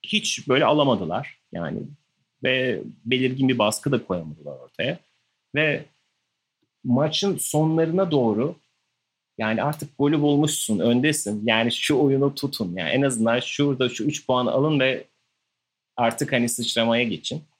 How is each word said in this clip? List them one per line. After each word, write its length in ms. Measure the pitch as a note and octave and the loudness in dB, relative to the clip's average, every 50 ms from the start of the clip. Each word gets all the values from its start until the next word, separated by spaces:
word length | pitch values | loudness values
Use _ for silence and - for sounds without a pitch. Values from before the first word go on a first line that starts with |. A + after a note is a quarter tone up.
| - | -8
hiç 440 | - - G#3+ - - - - - | -2 -2 -2 -2 -2 -6 -6 -2
böyle 180 | - B2+ C#3 D#3 | 0 2 2 4
alamadılar. 720 | A2+ D3 D3+ C#3+ C#3 A#2+ F#2 F#2 D#2 E2+ A2+ C#3 - - _ _ _ | 4 4 4 4 4 2 2 0 -4 -4 -6 -6 -8 -16 _ _ _
Yani 280 | - F2 E2+ D2+ - - - C#3 D3 _ _ _ _ _ _ _ _ _ - | -10 -8 -6 -6 -6 -8 -10 -12 -16 _ _ _ _ _ _ _ _ _ -2
ve 380 | C3 B2+ C3 B2+ B2+ A2 - - - - _ _ | -2 0 0 0 -2 -2 -4 -6 -12 -16 _ _
belirgin 440 | A2 B2+ B2+ C3 B2+ C3 C3+ C3+ C3 | 0 0 2 2 0 0 2 2 2
bir 100 | C3 A#2 | 4 4
baskı 320 | G#2+ G#2 G#2+ - - C#3+ | 2 0 0 0 -2 0
da 140 | C3+ A#2 - | 0 0 0
koyamadılar 540 | - F#2 F2 D#2+ D#2 D2+ D#2+ D2 D2 C#2 C2 | -2 -6 -6 -4 -8 -14 -14 -14 -14 -14 -14
ortaya. 400 | B1+ - _ - F#2+ C3 - E3+ _ _ _ _ _ _ _ _ _ _ - | -18 -20 _ -6 -4 -4 -4 -6 _ _ _ _ _ _ _ _ _ _ -2
Ve 300 | C#3+ D#3 D3+ C#3+ D3 - - _ _ _ _ _ _ _ _ _ _ _ _ _ _ _ _ _ _ _ | 0 0 0 -2 -4 -6 -14 _ _ _ _ _ _ _ _ _ _ _ _ _ _ _ _ _ _ _
maçın 540 | - A#2+ C3 D3 D3+ D3+ - G3 G3+ F#3 | 0 2 2 2 0 0 0 -2 -2 -2
sonlarına 760 | - - - - D3+ D#3 D#3+ D#3+ E3 D#3+ D#3+ E3 F#3 G3 F3+ | -2 -4 -2 0 0 2 2 2 2 0 2 2 0 0 2
doğru 440 | D#3 C#3 B2 A2+ G#2 G#2+ B2 D#3 F3 _ _ _ _ _ _ _ _ _ _ _ _ _ _ _ _ | 2 2 2 2 2 0 0 -2 -4 _ _ _ _ _ _ _ _ _ _ _ _ _ _ _ _
yani 260 | - A2 G#2+ A2+ A2 G#2 | -4 -2 -2 0 0 -2
artık 340 | D3 D3+ - - - _ | -2 -4 -6 -10 -14 _
golü 240 | - C#3 C#3+ D#3 D3+ | 0 2 2 2 4
bulmuşsun, 580 | C#3+ D3 C#3+ C#3+ D3+ D3 - - - - A2 F#2+ | 4 4 4 4 2 0 0 -4 -2 -2 -2 0
öndesin. 600 | E2 A#2 A#2+ B2 C3 D#3 D3+ - - G#2 G#2 G#2 G#2 | 2 2 2 4 2 2 0 0 -4 -6 -6 -4 0
Yani 260 | A#2 A2 A2+ A#2 A#2+ | 2 2 2 2 0
şu 280 | A#2 - - - D3+ C#3+ | 0 -2 0 0 2 4
oyunu 360 | D3 C#3 C3+ C3+ C#3 C#3 C#3 | 4 4 4 4 2 0 0
tutun. 380 | - - C#3 - - G#2+ F2+ F2 | -2 -6 -6 -4 -4 -6 -6 -4
Yani 140 | F#2 E2+ - | -6 -4 0
en 120 | F#2+ C3 | 0 2
azından 380 | C#3 C#3 B2 A2 A2+ A#2 A#2 B2 | 2 0 0 2 2 2 2 0
şurada 500 | - - - - C#3+ C#3+ C#3 B2+ C3 B2 | -2 -4 -2 0 0 0 2 0 0 -2
şu 140 | B2 - A2 | -2 -2 -4
üç 240 | D3 - - - | -2 -4 -4 -2
puan 180 | - B2+ B2+ B2 | 0 0 0 2
alın 340 | A#2 - - C#3 D#3 D#3 C#3+ | 2 2 2 2 2 2 2
ve 260 | C3 C3 B2+ - - _ _ _ _ _ _ _ _ _ _ _ _ _ _ _ _ _ _ | 2 2 0 -2 -8 _ _ _ _ _ _ _ _ _ _ _ _ _ _ _ _ _ _
artık 360 | - A#2+ A#2 A#2 - C#3+ - - | 0 2 2 2 0 -4 -2 0
hani 160 | A#2+ A#2+ A#2 | 0 0 0
sıçramaya 540 | - - A#2 - - B2 A#2 A#2 A#2 A#2+ B2 | -2 -4 -4 -2 0 0 2 2 2 0 0
geçin. 400 | A#2 F#2+ D2+ - - - D#3 - _ _ | -2 -4 -6 -8 -8 -8 -8 -10 _ _